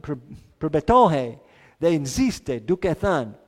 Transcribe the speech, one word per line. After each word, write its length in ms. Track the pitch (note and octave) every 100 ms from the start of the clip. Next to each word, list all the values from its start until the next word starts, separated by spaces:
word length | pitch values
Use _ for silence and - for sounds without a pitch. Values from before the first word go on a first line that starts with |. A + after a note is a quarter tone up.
për-, 200 | - C3+ - - - -
përbetohej 720 | D#3+ D3+ D3+ B3 A3 D3 A#2+ - - - - -
dhe 120 | E3
insiste 640 | E3 C3+ A#2 C4 - - A#2+
duke 300 | A2 F#3 F#3 D3+
thënë: 320 | G3+ E3 A2+ -